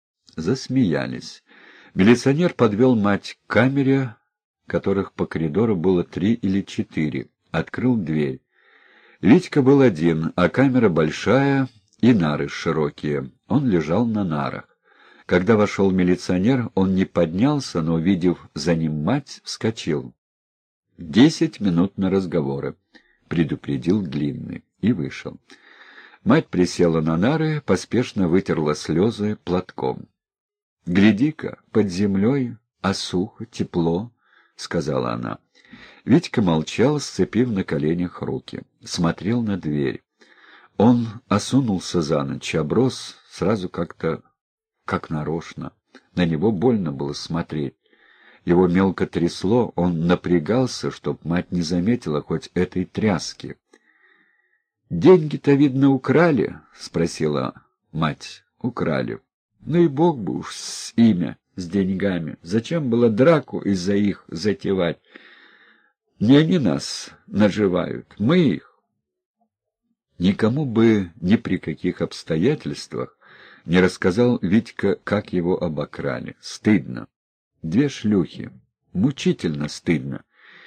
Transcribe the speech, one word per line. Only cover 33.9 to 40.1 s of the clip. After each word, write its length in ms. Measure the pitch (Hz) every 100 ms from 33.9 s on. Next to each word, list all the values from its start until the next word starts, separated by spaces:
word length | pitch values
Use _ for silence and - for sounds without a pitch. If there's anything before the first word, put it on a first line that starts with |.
| 85 120 - _ _ _ -
сказала 560 | - 87 73 67 62
она. 260 | 58 58 52 _ _ _ - - -
Витька 360 | - 156 - -
молчал, 580 | 95 80 76 - 120 151
сцепив 500 | - - 90 104 127
на 120 | 98
коленях 580 | 90 78 76 85 87 -
руки. 400 | - 65 - - - _
Смотрел 600 | - - 85 82 82 120
на 160 | 113 98
дверь. 440 | 78 73 67 - _